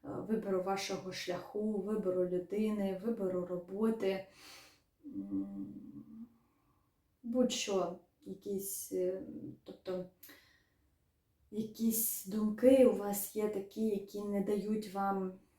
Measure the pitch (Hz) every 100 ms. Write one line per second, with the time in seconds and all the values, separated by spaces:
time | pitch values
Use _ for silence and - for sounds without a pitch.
0 | 143 151 185 220 196 185 185 196 - 190
1 | 185 180 - - - 208 214 202 196 214
2 | 190 180 180 180 - 202 214 208 196 185
3 | 220 220 185 180 175 175 180 196 226 220
4 | 190 190 - - - - - _ _ _
5 | 98 98 98 98 98 98 98 - - -
6 | - 226 233 _ _ _ _ _ _ _
7 | _ _ 233 247 240 - - 190 175 185
8 | _ _ 190 190 - 196 196 - - 190
9 | 180 190 - - - - - - - 180
10 | - _ - - _ _ _ _ _ _
11 | _ _ _ _ _ 208 220 - 226 220
12 | 226 - 190 214 214 208 247 269 233 196
13 | 202 202 - 214 208 196 196 - 220 196
14 | - 202 208 202 196 208 202 214 208 196
15 | 196 196 185 185 _